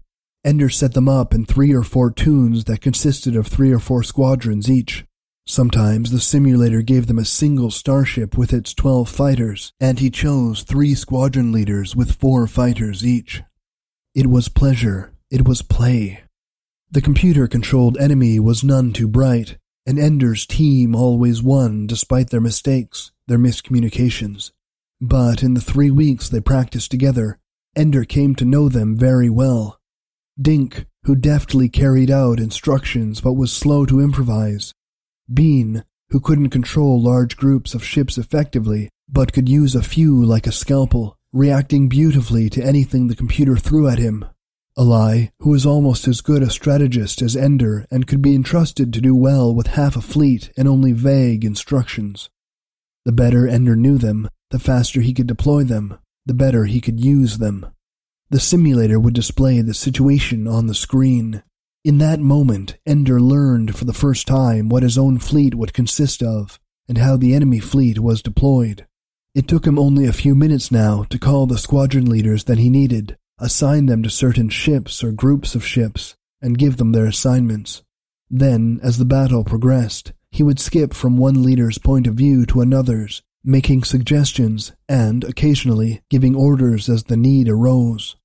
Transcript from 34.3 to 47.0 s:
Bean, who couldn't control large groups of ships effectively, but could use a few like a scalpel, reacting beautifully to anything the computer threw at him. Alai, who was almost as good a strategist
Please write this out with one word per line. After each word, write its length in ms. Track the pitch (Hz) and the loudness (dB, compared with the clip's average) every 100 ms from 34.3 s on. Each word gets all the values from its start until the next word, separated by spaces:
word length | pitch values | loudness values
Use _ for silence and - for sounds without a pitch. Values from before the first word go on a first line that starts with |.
| 110 107 101 - - _ _ _ _ - | -2 -2 -4 -10 -18 _ _ _ _ -6
Bean, 500 | 123 160 139 113 110 - _ - | 0 2 2 0 -4 -10 _ -4
who 100 | 135 | -4
couldn't 300 | - 151 139 | 0 0 0
control 520 | 131 120 - 147 123 | -2 -2 0 2 2
large 340 | 120 123 120 - | 2 2 0 0
groups 380 | 139 135 - | 0 0 -2
of 80 | 120 | -10
ships 320 | - - 135 - | -6 -2 -2 -4
effectively, 760 | 117 151 147 131 110 107 101 _ - | -4 -2 -2 -4 -4 -4 -6 _ -6
but 240 | 139 127 | -2 0
could 160 | - 127 | 0 2
use 260 | 143 139 | 2 2
a 80 | 127 | 0
few 420 | - - 160 135 | -2 0 2 4
like 220 | 117 113 113 | 4 2 0
a 60 | |
scalpel, 640 | - - 277 262 240 214 - _ | -4 -2 0 2 0 -2 -12 _
reacting 560 | 131 139 135 139 143 135 | 0 2 2 0 2 2
beautifully 600 | 127 160 139 110 113 110 | 2 2 2 0 0 -2
to 160 | 131 | -2
anything 440 | 123 143 135 131 123 | 0 0 2 0 -2
the 80 | 117 | -2
computer 400 | 120 - 139 120 | -4 0 0 0
threw 320 | - 151 143 | 0 2 2
at 100 | 120 | 0
him. 260 | 117 107 98 - _ _ _ - | -2 -4 -10 -20 _ _ _ 0
Alai, 520 | 123 113 110 113 113 _ | 2 4 2 2 -2 _
who 100 | 147 | 0
was 160 | 143 | 2
almost 420 | 143 147 143 117 - | 2 2 2 0 -2
as 140 | 117 | -2
good 220 | - 147 | 0 0
a 80 | 131 | 0
strategist 720 | - 147 143 139 123 | -2 0 2 2 0